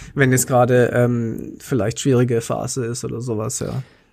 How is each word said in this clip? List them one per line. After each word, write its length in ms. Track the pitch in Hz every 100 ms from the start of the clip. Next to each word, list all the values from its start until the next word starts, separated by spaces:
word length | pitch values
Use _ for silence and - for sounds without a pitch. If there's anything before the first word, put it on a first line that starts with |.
| -
wenn 180 | 143 131
es 160 | 123 123
gerade, 440 | 123 123 123 117
ähm, 640 | 123 120 120 113 - - -
vielleicht 400 | - 131 101 -
schwierige 400 | 143 123 123 117
Phase 460 | - 113 131 135 117
ist 180 | 120
oder 160 | - 113
sowas, 400 | 127 107 107 -
ja. 240 | - 131 - _ _